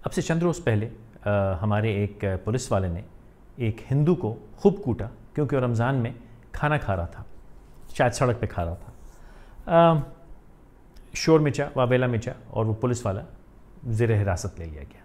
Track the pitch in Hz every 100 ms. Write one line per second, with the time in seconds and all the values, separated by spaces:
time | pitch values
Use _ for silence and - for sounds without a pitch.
0 | - - - 165 175 165 - 107 113 -
1 | - - - 104 98 90 110 104 113 101
2 | 101 - 101 92 - 120 - 107 95 85
3 | - - - - - - 117 110 - 135
4 | 147 175 107 113 - - 196 196 - 107
5 | 98 - - - 143 139 123 117 120 135
6 | 117 - - - - - 147 147 - 95
7 | 85 - - - - - - - - -
8 | 127 - 127 113 110 - 85 85 - -
9 | - - - - - - - 170 170 160
10 | 135 - - - - - - - - -
11 | - - - 160 151 135 143 - 123 123
12 | 127 117 120 - - - 110 107 123 117
13 | 107 98 - - - - - - 131 107
14 | 117 107 101 87 98 - 82 73 71 -